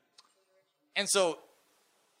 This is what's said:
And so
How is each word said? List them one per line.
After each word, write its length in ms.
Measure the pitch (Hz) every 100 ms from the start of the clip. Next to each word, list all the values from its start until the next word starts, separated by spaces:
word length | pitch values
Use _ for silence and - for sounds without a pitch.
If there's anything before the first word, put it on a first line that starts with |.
| _ - - _ _ _ _ _ _
And 140 | - 202
so 300 | 196 180 156 - _ _ _ _ _ _ _